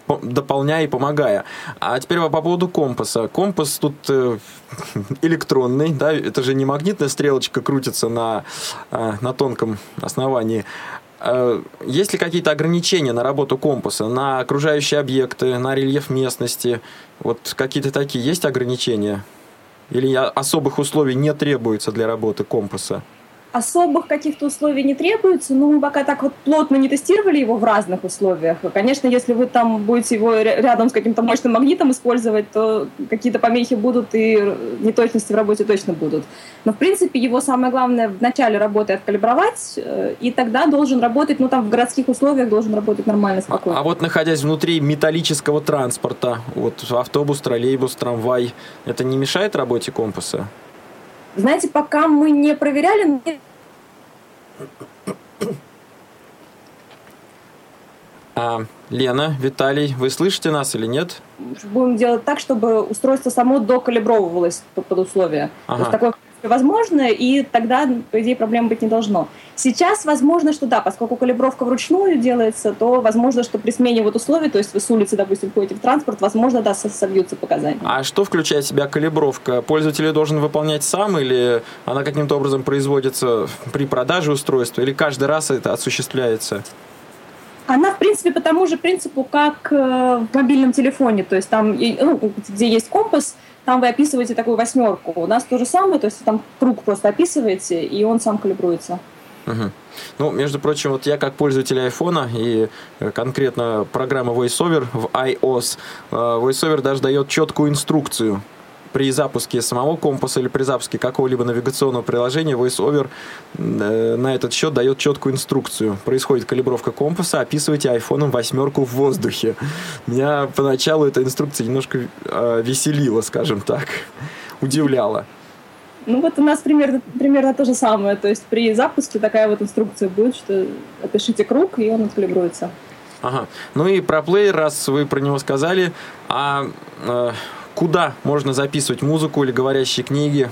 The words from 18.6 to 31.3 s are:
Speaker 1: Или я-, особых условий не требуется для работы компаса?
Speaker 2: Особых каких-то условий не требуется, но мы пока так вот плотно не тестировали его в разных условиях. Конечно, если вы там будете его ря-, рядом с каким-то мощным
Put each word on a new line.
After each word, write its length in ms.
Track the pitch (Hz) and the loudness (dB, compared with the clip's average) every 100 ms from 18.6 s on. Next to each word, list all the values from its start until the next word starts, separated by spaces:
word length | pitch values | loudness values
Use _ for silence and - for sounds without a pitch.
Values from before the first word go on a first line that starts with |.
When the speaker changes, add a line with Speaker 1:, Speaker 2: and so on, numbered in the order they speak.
| 123 127 127 110 104 101 - - - - - - - | -2 -2 -2 -2 -2 -4 -8 -20 -20 -20 -20 -20 -6
Speaker 1:
Или 180 | 123 135 | -2 0
я-, 220 | 131 131 | 2 0
особых 480 | 135 139 160 139 - | -2 -2 0 0 -2
условий 380 | 139 151 139 127 | -2 2 2 2
не 180 | 151 | 0
требуется 580 | 147 147 131 113 107 - | 0 0 0 0 -2 -2
для 140 | 107 113 | -2 -2
работы 380 | 113 110 101 | -2 -2 -4
компаса? 580 | 104 117 101 95 - 98 - - - - - | -2 -2 -4 -6 -8 -8 -10 -20 -20 -20 -8
Speaker 2:
Особых 540 | 247 226 349 349 311 - | -4 0 2 4 2 0
каких-то 400 | 294 302 302 285 | -2 -2 -2 -4
условий 360 | - 294 277 | 0 0 2
не 100 | 277 | 0
требуется, 600 | 269 349 440 381 339 - | 0 0 2 2 2 2
но 180 | 269 294 | 2 4
мы 80 | 294 | 4
пока 240 | 285 285 | 2 0
так 180 | 277 277 | 0 0
вот 120 | 277 - | -2 -2
плотно 320 | 269 311 302 269 | 0 2 4 4
не 140 | 269 | 2
тестировали 500 | 277 - 415 392 294 | 0 2 4 4 2
его 160 | 226 226 | 2 2
в 80 | |
разных 400 | 220 208 180 180 | 2 2 0 -4
условиях. 540 | 180 - 190 170 165 170 180 | -4 -2 0 2 0 -2 -2
Конечно, 340 | 196 233 277 254 | 0 0 2 2
если 260 | 247 247 | 2 2
вы 140 | 233 247 | 0 2
там 360 | 240 233 220 | 2 2 0
будете 320 | 208 240 220 220 | 2 2 2 0
его 180 | 226 | 2
ря-, 280 | 220 220 190 | 4 2 2
рядом 280 | 247 233 226 | 4 4 2
с 20 | |
каким-то 300 | 220 220 226 | 2 0 0
мощным 300 | 233 | 2